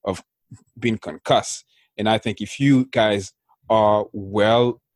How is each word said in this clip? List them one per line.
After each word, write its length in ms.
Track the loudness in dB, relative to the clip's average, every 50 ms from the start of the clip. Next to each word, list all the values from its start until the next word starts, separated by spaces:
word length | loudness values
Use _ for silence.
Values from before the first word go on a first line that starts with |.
| -8
of 180 | -8 -8 -8 -10 _ _ _ _ _ -20 -20 _ _ _ -6
being 200 | -4 -4 -4 -4
concussed. 640 | -6 -12 -14 -8 -2 0 0 0 0 -4 -10 -14 -16 _ _ _ _ _ _ -4
And 100 | -2 0
I 100 | 0 -2
think 220 | -2 -6 -8 -8
if 200 | -10 -12 -6 -2
you 260 | 2 2 2 2 2
guys 460 | 0 0 0 0 2 0 -2 -4 -8 -14 _ _ _ _ _ _ -2
are 380 | 0 2 4 4 2 0 -2 -4
well, 680 | -10 -14 -6 0 2 2 4 4 4 4 2 0 -2 -6 _ _ _